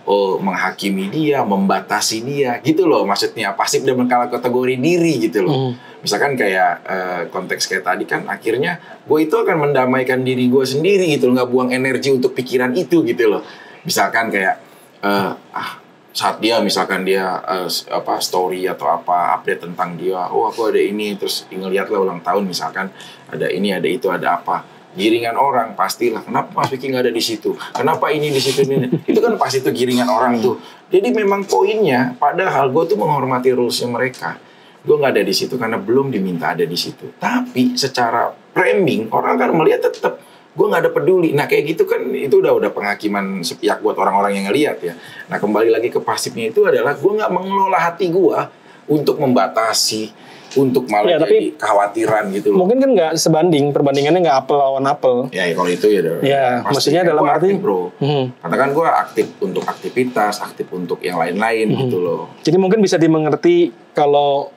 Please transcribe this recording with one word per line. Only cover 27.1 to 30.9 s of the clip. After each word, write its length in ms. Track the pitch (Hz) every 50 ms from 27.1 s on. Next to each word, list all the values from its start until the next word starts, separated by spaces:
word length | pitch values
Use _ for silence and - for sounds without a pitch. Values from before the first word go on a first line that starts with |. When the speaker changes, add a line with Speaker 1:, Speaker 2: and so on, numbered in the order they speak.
| 113
Speaker 1:
di 80 | 117 107
situ? 320 | 117 113 104 - 104 92 - - -
Kenapa 400 | - - - 147 - - - 151
ini 160 | 147 151 147 151
di 80 | 143 135
situ, 240 | 127 139 131 139
ini?" 300 | 135 131 139 131 123 123 123 -
Speaker 2:
<laughs> 80 | - -
Speaker 1:
Itu 100 | - 220
kan 160 | 214 240 214
pasti 280 | 185 147 135 - - -
tuh 80 | -
giringan 340 | - 113 123 123 127 123 123
orang 320 | 123 110 113 123 127 120 117
tuh. 220 | 110 127 107 - - - - - -
Jadi 240 | -